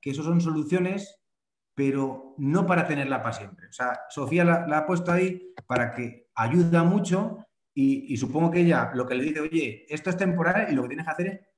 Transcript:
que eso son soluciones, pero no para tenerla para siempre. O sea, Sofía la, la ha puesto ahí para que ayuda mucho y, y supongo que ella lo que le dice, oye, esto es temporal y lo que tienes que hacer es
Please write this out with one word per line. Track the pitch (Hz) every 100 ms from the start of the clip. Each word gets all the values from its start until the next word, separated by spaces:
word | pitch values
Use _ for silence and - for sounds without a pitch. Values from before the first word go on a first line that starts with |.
que | 143
eso | 139
son | 156 170
soluciones, | 165 156 147 180 180 202 - - _ _ _ _ _
pero | - 139 139 135 - - -
no | 139 175 180
para | 175 160
tenerla | 143 135 131
para | -
siempre. | - 98 - -
O |
sea, | - 127 - -
Sofía | - 139 170
la, | 170 170 -
la | 151
ha | 156
puesto | 170 175
ahí | 175 185 185 - - -
para | 123 113
que | 123 117 - _
ayuda | - 113 170 170 170
mucho | 170 202 175 185 226 - - _ _
y, | - 135 139 135
y | 120
supongo | 123 147 170
que | 175
ella | 170 139 117
lo | 123 123
que |
le | 127
dice, | 147 151
oye, | 156 165 127 107 -
esto | 151 185
es | 170
temporal | 190 170 170 202 208
y |
lo | 135
que | 123
tienes | 147 160
que |
hacer | 151 -
es | 196 _